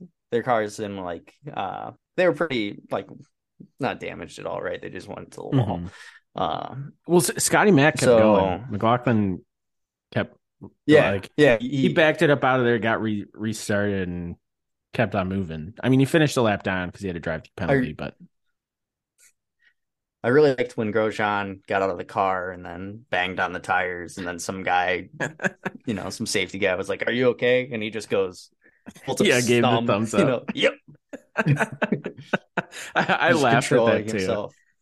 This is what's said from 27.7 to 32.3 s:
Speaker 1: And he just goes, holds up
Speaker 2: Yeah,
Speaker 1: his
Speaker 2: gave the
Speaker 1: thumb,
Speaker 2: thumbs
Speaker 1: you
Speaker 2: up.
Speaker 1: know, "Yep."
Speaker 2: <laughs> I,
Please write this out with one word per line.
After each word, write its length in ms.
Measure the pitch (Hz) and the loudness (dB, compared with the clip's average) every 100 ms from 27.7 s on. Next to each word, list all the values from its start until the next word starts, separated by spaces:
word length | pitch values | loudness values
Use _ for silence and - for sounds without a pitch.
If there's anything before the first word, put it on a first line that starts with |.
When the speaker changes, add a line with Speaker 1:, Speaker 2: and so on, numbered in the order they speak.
Speaker 1:
And 120 | 117 | -6
he 60 | 107 | -6
just 200 | 107 - | -8 -4
goes, 400 | 107 95 90 - _ _ _ - - - | -2 -2 -6 -20 _ _ _ -20 -14 -8
holds 160 | - | 0
up 60 | 175 | 4
Speaker 2:
Yeah, 80 | 123 | 4
Speaker 1:
his 120 | 120 | 4
Speaker 2:
gave 220 | 120 123 | 4 4
the 0 | |
Speaker 1:
thumb, 160 | 117 120 | 2 2
Speaker 2:
thumbs 280 | 101 113 | 0 0
Speaker 1:
you 100 | 110 | 2
Speaker 2:
up. 20 | 117 | 2
Speaker 1:
know, 200 | 120 - | 0 -4
"Yep." 200 | 143 233 - _ - _ - _ - 170 | -2 -2 -2 _ -20 _ -20 _ -4 0
Speaker 2:
<laughs> 20 | |
I, 160 | 143 220 - - 147 - - - | 2 0 -2 -4 -4 -6 -14 -6